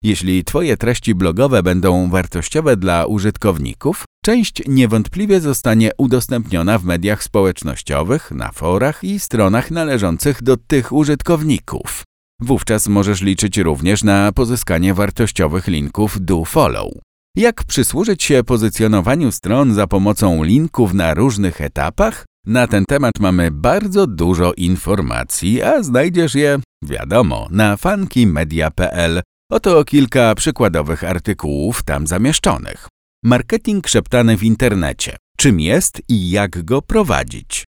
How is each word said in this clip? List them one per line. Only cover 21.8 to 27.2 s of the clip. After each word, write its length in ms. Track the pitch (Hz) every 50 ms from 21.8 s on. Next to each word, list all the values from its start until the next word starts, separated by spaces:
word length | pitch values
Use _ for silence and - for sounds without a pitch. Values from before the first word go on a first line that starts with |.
| 71 80 - - 202 220 214 - - _ _ _ _
Na 220 | 92 113 127 123
ten 180 | - 101 101 98
temat 280 | - 139 143 143 120 107 -
mamy 320 | 104 92 92 90 85 82
bardzo 560 | 78 73 80 120 156 202 214 202 185 202 190
dużo 460 | 160 98 76 82 87 92 80 90 90 -
informacji, 1080 | - 90 85 92 87 - 87 101 101 78 60 57 60 64 - - - - 92 - -
a 220 | - - 302 294 220
znajdziesz 520 | 143 120 123 147 180 175 175 170 147 120
je, 240 | 139 147 143 143 139 117 _ _ _ -
wiadomo, 640 | 71 67 55 58 67 90 117